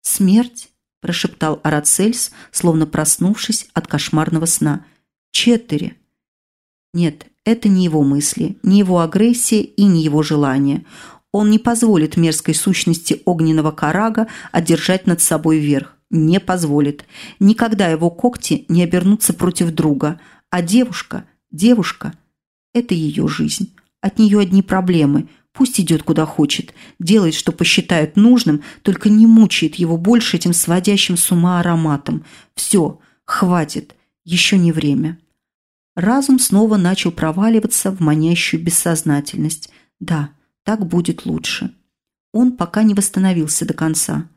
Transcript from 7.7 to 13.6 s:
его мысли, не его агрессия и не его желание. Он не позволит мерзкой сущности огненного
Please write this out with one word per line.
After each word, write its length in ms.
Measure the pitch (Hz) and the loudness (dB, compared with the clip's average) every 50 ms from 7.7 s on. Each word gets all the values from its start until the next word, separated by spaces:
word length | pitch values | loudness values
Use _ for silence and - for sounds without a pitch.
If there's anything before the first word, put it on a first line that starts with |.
| 196 185 180 | 2 2 2
его 180 | 170 156 156 | 0 2 2
мысли, 560 | 143 139 139 143 143 - - - - 175 202 _ | 2 2 2 0 -2 -4 -4 -4 -6 -6 -6 _
не 160 | - 185 190 208 | 0 2 4 4
его 220 | 202 185 180 175 | 4 2 2 0
агрессия 600 | 165 160 - 190 220 240 240 240 - - 226 214 | 0 0 0 2 2 2 2 0 0 0 0 0
и 220 | - - _ - 202 | -2 -2 _ 2 4
не 180 | 202 175 165 | 4 4 4
его 200 | 156 156 143 156 | 2 2 0 0
желание. 600 | 151 151 156 147 147 139 131 139 139 139 139 - - - - - - - - _ _ _ | 0 0 0 0 0 0 0 0 0 0 -2 -4 -6 -12 -20 -20 -20 -20 -20 _ _ _
Он 160 | - 208 214 208 | -2 0 2 4
не 100 | 214 220 | 2 2
позволит 600 | - 240 233 226 240 220 208 165 156 156 - 170 | 2 0 0 2 2 4 4 4 2 2 0 0
мерзкой 360 | 170 160 156 - - - 156 | 0 0 0 -2 -4 -4 -4
сущности 680 | - - 196 185 - - 175 165 165 - - 160 - _ | -2 0 -2 -2 0 0 -2 -2 -2 -2 -4 -4 -2 _
огненного 460 | 185 175 165 165 160 156 156 | -4 0 0 0 2 2 2